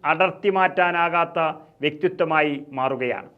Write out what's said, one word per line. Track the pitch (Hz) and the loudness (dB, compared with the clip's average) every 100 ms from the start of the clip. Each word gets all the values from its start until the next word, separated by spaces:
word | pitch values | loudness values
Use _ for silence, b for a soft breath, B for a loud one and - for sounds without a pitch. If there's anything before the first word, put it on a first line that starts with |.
| 156 | 0
അടർത്തി | 160 185 185 208 190 | 2 0 0 -2 2
മാറ്റാനാകാത്ത | 185 185 175 170 170 170 165 170 160 156 B _ 147 | 2 4 0 2 0 0 0 0 -2 -4 B _ -4
വ്യക്തിത്വമായി | 151 185 180 165 156 151 139 139 135 | -2 -4 -2 0 2 0 -2 -10 -4
മാറുകയാണ്. | 131 131 123 101 - | -4 -2 -4 -6 -10